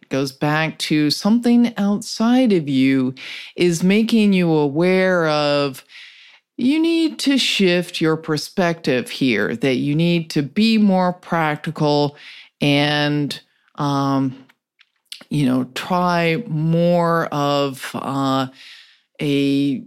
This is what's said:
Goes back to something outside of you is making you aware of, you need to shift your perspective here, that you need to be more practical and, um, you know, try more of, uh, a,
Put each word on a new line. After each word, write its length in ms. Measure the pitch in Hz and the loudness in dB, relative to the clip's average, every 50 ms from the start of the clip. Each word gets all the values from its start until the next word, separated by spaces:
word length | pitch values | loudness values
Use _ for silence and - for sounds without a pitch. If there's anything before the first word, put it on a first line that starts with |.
| _ - | _ -6
Goes 240 | 135 131 143 139 131 | -4 -2 -2 -4 -4
back 460 | - 156 147 151 156 160 156 - - | -4 -2 0 0 0 0 -2 -4 -6
to 320 | - - 156 151 151 147 | -4 -2 0 2 2 0
something 640 | 143 - - 208 226 240 240 240 240 240 240 233 233 | 0 0 0 2 2 2 2 4 4 4 4 2 0
outside 760 | - 202 202 208 202 - - - - 226 233 247 254 262 233 196 | -2 -2 -2 -2 -2 -4 -8 -4 -2 0 2 4 4 4 4 2
of 160 | 170 147 143 | 2 0 0
you 460 | 139 131 131 135 135 135 127 127 127 - - - - - - - - | 0 2 2 2 2 2 0 -2 -4 -8 -14 -16 -16 -16 -16 -14 -4
is 260 | - 175 175 170 156 180 | 0 0 0 0 2 2
making 500 | 185 196 214 226 226 226 220 208 202 196 | 2 2 2 2 2 2 2 4 4 4
you 180 | 185 175 165 | 2 2 2
aware 760 | 160 151 147 143 135 156 175 185 185 185 185 185 185 175 165 156 | 2 2 2 0 0 0 0 2 2 2 2 2 2 0 0 0
of, 560 | 151 151 147 147 147 143 143 139 131 - - _ - - - - - - - - - - _ _ _ | 0 0 0 0 0 0 0 -2 -4 -10 -18 _ -20 -20 -20 -20 -20 -20 -20 -20 -20 -20 _ _ _
you 220 | - 240 254 294 320 | -2 0 0 2 2
need 400 | 320 330 330 330 330 302 - - | 2 2 0 0 0 -2 -2 -2
to 200 | - 269 285 247 | -2 0 0 0
shift 640 | - - - - 196 180 175 180 175 175 - - | 0 0 0 0 2 2 2 0 -2 -4 -4 -2
your 160 | 165 156 160 | 0 0 0
perspective 920 | 156 160 - 160 151 - - - - 180 170 165 165 - 160 131 127 113 - | -2 -2 -4 -4 -4 -4 -6 -2 0 0 0 0 -2 -2 -2 -2 -2 -2 -4
here, 460 | - - 139 131 110 98 104 - - | -6 -2 0 0 0 0 0 -2 -4
that 200 | 117 - 135 127 | -2 -2 -2 0
you 180 | 127 139 143 147 | 0 -2 -2 0
need 360 | 156 170 175 175 170 165 160 | 0 2 2 0 0 -2 -2
to 120 | - 160 143 | -4 -4 -4
be 360 | 135 - 208 214 226 220 220 | -2 0 0 2 2 4 4
more 340 | 208 196 185 185 185 180 180 | 4 4 2 2 2 0 -2
practical 1040 | 180 - - 180 165 160 151 151 151 - 165 156 - 156 147 147 147 147 147 147 - - - - - - - _ - | -4 -8 -6 -2 -2 0 -2 -2 -4 -6 -10 -4 -2 0 2 2 2 2 0 -2 -8 -20 -20 -20 -20 -20 -18 _ -2
and, 800 | 131 143 143 143 147 147 147 147 147 147 147 147 143 131 - - - _ _ _ _ _ _ | 0 2 2 2 2 0 0 0 0 0 0 -2 -2 -4 -6 -10 -14 _ _ _ _ _ _
um, 720 | - 151 143 139 139 139 139 139 135 135 135 131 - - _ _ _ _ _ _ _ - _ _ _ _ - - - - - | -6 -4 -2 -2 0 0 0 0 0 -2 -2 -4 -8 -20 _ _ _ _ _ _ _ -20 _ _ _ _ -20 -20 -20 -12 -6
you 180 | - 147 139 | -2 0 0
know, 180 | 127 127 131 127 123 - | 2 0 0 -2 -4 -8
try 680 | - - - 185 180 180 175 175 170 170 165 165 160 - | -10 -6 -2 -2 0 0 0 0 0 0 0 0 -2 -4
more 800 | - 160 151 156 165 165 170 170 175 175 175 170 170 165 165 165 | -4 -4 -2 0 0 2 2 2 2 2 2 2 2 0 0 0
of, 640 | - - 147 143 143 143 143 143 139 131 131 - - - | -2 -2 -2 0 0 2 0 0 -2 -4 -8 -12 -10 -10
uh, 520 | - - - 135 139 135 135 135 135 131 131 - - - - - - - _ _ _ _ _ _ - 151 | -8 -6 -6 -4 -2 -2 0 0 0 -2 -4 -6 -16 -20 -20 -20 -20 -20 _ _ _ _ _ _ -6 -4
a, 600 | 147 143 139 139 139 139 139 143 143 135 104 - | -2 0 0 0 0 0 0 0 -2 -2 -4 -8